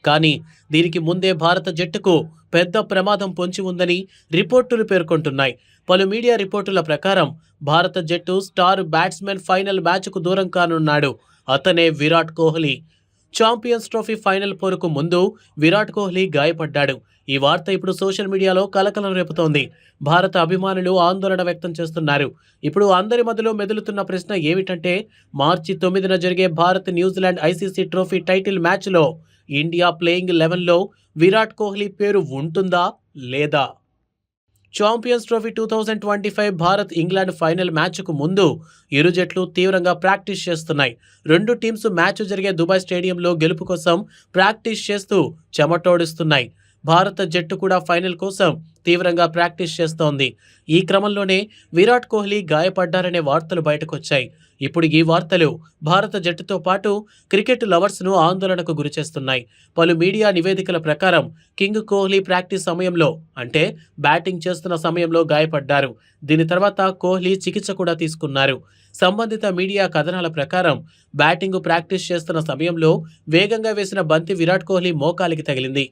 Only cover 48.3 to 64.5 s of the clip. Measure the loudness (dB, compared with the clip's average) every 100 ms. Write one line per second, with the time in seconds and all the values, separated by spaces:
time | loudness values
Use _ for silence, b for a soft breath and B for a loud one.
48.3 | 0 0 0 -12 _ 0 2 2 2 2
49.3 | 2 -2 -2 -8 -2 -4 0 0 0 -2
50.3 | -4 b b 2 2 4 2 2 -2 0
51.3 | 0 -2 b b 2 4 4 0 -4 -2
52.3 | -4 0 0 0 0 -2 -2 -2 -2 0
53.3 | -2 -2 -4 -2 -2 -4 -10 -2 -2 -2
54.3 | b b b -4 0 2 4 4 2 2
55.3 | 2 2 0 b _ 0 2 2 -4 -4
56.3 | -6 -6 -4 -2 -2 0 -4 -6 b b
57.3 | -2 2 0 2 2 2 -2 0 4 4
58.3 | 2 -2 -2 -4 -4 -4 -6 -8 -8 -4
59.3 | -4 -6 b b 0 2 4 2 2 2
60.3 | 2 0 -2 -2 -2 -2 0 2 2 0
61.3 | b b -4 -2 -2 -2 -2 2 0 0
62.3 | -2 -2 -6 -4 -2 -2 2 0 0 -14
63.3 | -12 -4 0 0 B B -4 0 0 -2
64.3 | -6 -6